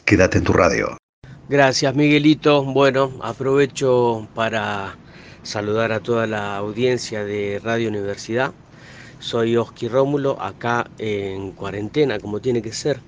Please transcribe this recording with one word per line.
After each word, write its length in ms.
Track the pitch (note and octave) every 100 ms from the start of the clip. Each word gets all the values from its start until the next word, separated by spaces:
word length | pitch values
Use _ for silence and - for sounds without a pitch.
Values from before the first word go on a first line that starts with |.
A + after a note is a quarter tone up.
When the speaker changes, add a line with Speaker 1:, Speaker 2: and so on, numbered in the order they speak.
| -
Speaker 1:
quédate 320 | F#2 F2+ F#2+
en 80 | F2
tu 80 |
radio. 440 | - F2 - - - _ _ - - -
Speaker 2:
Gracias, 440 | C#3 C3+ B2+ C#3 C3+
Miguelito. 680 | D3 D3 D3 D3 D3+ D3
Bueno, 480 | C3+ C3 C#3 C3 C3+ C3
aprovecho 1080 | A2+ A#2 C3+ C#3 C#3 - C3+ B2 A#2+ A2 G#2 A2+
para 600 | A2+ A2 G#2 G2+ F#2+ F#2 - - - -
saludar 480 | - G#2+ G#2 A2 A2+
a 80 | A2
toda 280 | - A#2 A2+
la 280 | G#2+ G2+ G2+
audiencia 680 | G#2 G#2+ B2+ B2 - G#2+ G2+
de 340 | G#2 G2+ G2+
Radio 260 | A2 A#2 A2
Universidad. 640 | G#2 G2+ G2+ - A#2 C#3+ - - - - - - -
Soy 380 | - A#2 A#2 A#2
Osqui 300 | A2+ - A#2
Rómulo, 540 | B2+ C#3 C#3+ C#3 -
acá 480 | F#2+ - A#2 A#2+ - -
en 540 | A2 G#2 G2 F#2+ G2
cuarentena, 680 | E2+ G2 G2+ G#2 D3 D3 G#2+
como 200 | G#2 G#2
tiene 220 | B2 A#2+
que 100 | A2
ser, 280 | - D3+ C3